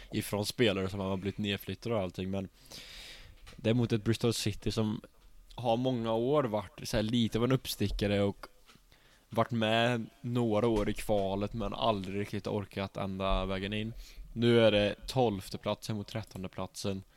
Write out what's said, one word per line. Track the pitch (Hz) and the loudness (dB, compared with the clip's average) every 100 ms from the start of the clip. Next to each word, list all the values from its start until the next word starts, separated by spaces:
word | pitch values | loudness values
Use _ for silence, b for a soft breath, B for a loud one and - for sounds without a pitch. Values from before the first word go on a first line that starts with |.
| B | B
ifrån | 110 - 104 104 | -4 -2 -2 -2
spelare | - 117 95 95 | 2 2 2 -2
som | 101 | -2
har | 95 95 | -2 -2
blivit | 98 - | -4 -2
nedflyttade | 104 98 - 95 113 113 | -2 -2 -6 -8 -4 -2
och | |
allting, | 92 - 92 | -2 -4 -4
men | 98 98 - B B B B B B B B B - | -4 -6 -10 B B B B B B B B B -4
det | 107 | 0
är | |
mot | 120 117 | 2 2
ett | 113 | 0
Bristol | 104 110 120 | 0 2 2
City | 110 - - - | 0 -2 -4 -4
som | 113 107 104 - _ - - - - | 0 0 -2 -8 _ -20 -20 -20 -6
har | 120 117 | 0 2
många | 131 127 113 | 2 0 0
år | 113 123 151 | 0 2 2
varit | 131 104 92 - - | 2 0 -4 -10 -4
så | 117 | -2
här | |
lite | 107 120 110 113 | 2 2 2 2
av | |
en | 120 | 2
uppstickare | 131 - - 101 - 101 101 | 2 0 -2 -2 0 0 2
och | 101 - - - - - _ b b b b | 0 -2 -12 -20 -20 -20 _ b b b b
varit | 110 113 | -2 0
med | 117 110 113 117 120 107 - | 0 2 4 4 2 -4 -10
några | 123 120 120 104 120 | -4 0 2 4 4
år | 110 104 | 4 0
i | |
kvalet | 104 - 104 98 98 104 | -2 0 2 2 0 -2
men | 117 101 | -4 -6
aldrig | - 117 104 95 98 | 0 0 0 -2 -6
riktigt | 101 104 - | -4 -6 -4
orkat | 104 98 - 98 - | -4 -4 -4 -6 -4
ända | 98 95 98 95 92 | -6 -2 0 0 0
vägen | 95 98 | -2 -4
in. | 107 110 117 B B B | -4 -6 -8 B B B
Nu | - 120 117 | 2 6 8
är | 110 | 8
det | 104 104 - - | 6 4 0 -4
tolfte | 131 120 98 - 107 | 2 2 0 -6 -8
platsen | - 104 - 110 | -4 -4 -4 -6
mot | 101 | -6
trettonde | 113 101 - 92 | -8 -10 -10 -10
platsen. | - 95 - 104 95 - | -8 -10 -6 -4 -4 -8